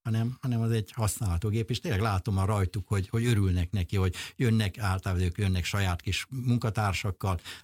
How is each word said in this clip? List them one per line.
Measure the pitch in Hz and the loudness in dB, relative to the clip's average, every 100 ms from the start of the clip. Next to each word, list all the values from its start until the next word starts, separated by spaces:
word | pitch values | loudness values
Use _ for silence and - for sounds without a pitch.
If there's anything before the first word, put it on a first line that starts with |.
hanem, | - 110 113 127 | -2 0 -2 -4
hanem | 127 117 | -2 0
az | 113 | 2
egy | 113 104 | 0 -2
használható | - 107 - 104 87 107 | -2 -2 0 -2 0 0
gép, | 107 110 | 0 -2
és | 117 | -4
tényleg | 180 98 | -2 0
látom | 110 95 - 98 | 2 0 0 2
a | 95 | 2
rajtuk, | 104 95 104 - | 2 0 -2 -2
hogy, | 101 92 | -2 0
hogy | 117 120 | 0 2
örülnek | 107 98 90 87 | 4 4 2 0
neki, | 101 87 101 | -2 0 2
hogy | 92 - - - | 0 0 -8 0
jönnek, | 123 110 104 - | 2 4 2 0
általában | 104 95 98 90 | -2 -2 0 0
ők | 90 85 | 0 0
jönnek | 98 92 85 | 0 0 0
saját | 104 98 90 | 0 0 0
kis | - 90 - | -2 -4 -4
munkatársakkal, | 131 123 120 117 104 104 90 104 - 101 90 - - | -4 0 0 0 0 0 0 -2 -2 -2 -2 -4 -10